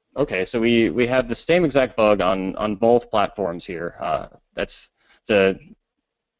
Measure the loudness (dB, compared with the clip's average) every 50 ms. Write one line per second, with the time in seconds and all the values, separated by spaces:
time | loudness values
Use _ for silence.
0 | _ _ _ -6 -4 -4 -2 -4 -4 -4 -2 0 2 2 4 4 2 2 0 0
1 | 0 0 0 0 -2 -2 -4 -4 0 2 2 2 2 2 2 2 0 0 2 2
2 | 4 4 4 4 2 0 0 0 -2 -4 -4 -4 -4 -4 -2 0 4 4 4 4
3 | 2 0 0 0 0 0 -2 -4 -6 -4 -6 -8 -8 -10 -8 -8 -8 -10 -8 -6
4 | -4 -4 -2 -4 -4 -8 -16 -20 _ _ _ -8 -6 -6 -6 -10 -10 -14 _ _
5 | _ _ _ _ _ 0 2 2 2 0 -2 -4 -8 -20 -20 _ _ _ _ _
6 | _ _ _ _ _ _ _